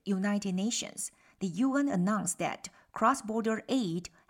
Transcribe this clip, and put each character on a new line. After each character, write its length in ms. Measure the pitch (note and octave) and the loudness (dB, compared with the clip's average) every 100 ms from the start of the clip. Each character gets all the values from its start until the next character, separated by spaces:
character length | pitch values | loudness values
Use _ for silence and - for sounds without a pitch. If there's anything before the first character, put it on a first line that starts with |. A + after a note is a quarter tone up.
United 500 | - F#3+ G3+ G3+ G3+ | -2 0 2 0 0
Nations. 540 | F#3 G#3+ A#3+ - - - _ _ - | -2 0 -2 -6 -8 -10 _ _ -6
The 80 | F#3+ | -4
U 280 | E3 C4+ C4+ | 2 2 4
N 100 | F#3 | 2
announced 500 | F#3+ F3+ G#3+ - - | 2 2 2 0 -2
that 280 | E3 - - - _ | -4 -4 -12 -18 _
cross-border 720 | - A3 C4 G#3+ A3 A3+ G#3+ - | 0 2 2 -2 -2 0 -2 0
aid 400 | C4 G3 E3+ F3+ _ | 0 0 -2 -6 _